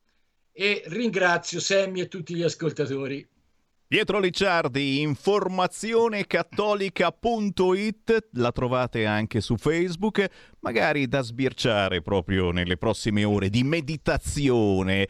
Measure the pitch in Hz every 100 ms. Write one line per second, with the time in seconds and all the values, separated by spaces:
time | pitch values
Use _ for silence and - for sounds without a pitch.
0 | _ _ _ _ _ - 202 202 - 180
1 | 233 185 180 170 - 170 - 196 196 185
2 | 175 190 165 170 170 - 165 147 139 139
3 | 135 139 - _ _ _ _ _ - 165
4 | 214 196 185 - 196 170 156 127 139 135
5 | 151 139 - 202 190 185 180 - 214 226
6 | 233 208 185 175 170 - 208 208 196 -
7 | 175 - 240 226 208 185 185 190 214 208
8 | - 226 - 120 120 - 127 127 123 117
9 | 107 107 107 113 - 113 147 165 180 165
10 | 214 202 190 - - _ - 226 175 151
11 | 131 139 123 117 131 120 131 104 95 92
12 | 85 98 85 95 90 87 87 90 113 104
13 | 120 104 104 101 98 110 131 165 143 160
14 | - 151 - 147 143 120 104 95 95 95
15 | 98